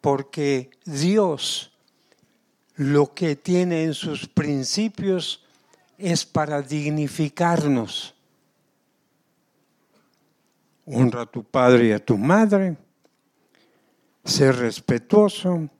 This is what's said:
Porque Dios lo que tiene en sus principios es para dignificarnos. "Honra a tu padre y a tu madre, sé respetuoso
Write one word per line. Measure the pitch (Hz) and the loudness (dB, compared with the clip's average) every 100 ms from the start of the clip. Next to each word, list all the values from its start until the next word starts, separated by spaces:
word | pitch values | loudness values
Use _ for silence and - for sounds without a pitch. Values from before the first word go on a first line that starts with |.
Porque | 147 139 139 - 143 135 127 _ - | 0 -2 -4 -6 -2 -2 -4 _ -12
Dios | 143 165 214 190 151 - - - _ _ _ _ _ _ _ _ _ _ - | -4 0 2 0 -2 -6 -8 -12 _ _ _ _ _ _ _ _ _ _ -6
lo | 139 147 143 - | 0 2 2 0
que | 170 143 | -4 -4
tiene | - 180 180 165 160 | 0 0 0 0 -2
en | 147 | -4
sus | 165 151 - | -8 -8 -4
principios | - 151 143 127 - 220 - 190 185 156 - _ _ _ _ _ _ | -4 -2 -2 -2 -2 -4 -4 -2 -2 -4 -10 _ _ _ _ _ _
es | 185 170 - | -2 -2 -2
para | 165 151 147 | -4 -2 -4
dignificarnos. | 135 151 147 151 147 - 156 - 170 170 147 131 110 - - _ _ _ _ _ _ _ _ _ _ _ _ _ _ _ _ _ _ _ _ _ _ _ _ _ _ _ - | -4 -4 -2 -2 -4 -4 -6 0 0 2 2 0 -2 -10 -12 _ _ _ _ _ _ _ _ _ _ _ _ _ _ _ _ _ _ _ _ _ _ _ _ _ _ _ -8
"Honra | 127 127 120 | 0 0 0
a | 117 | -8
tu | - | -12
padre | 107 135 123 123 117 | -4 2 6 6 6
y | |
a | 107 - | 2 0
tu | 107 | 0
madre, | 123 196 220 196 190 160 _ _ _ _ _ _ _ _ _ _ _ _ _ _ | 2 4 4 2 0 -6 _ _ _ _ _ _ _ _ _ _ _ _ _ _
sé | - - 135 | -6 2 2
respetuoso | 123 120 - - 120 - 208 208 - 185 175 151 _ | 2 -2 -4 -2 -4 2 4 4 0 -4 -4 -6 _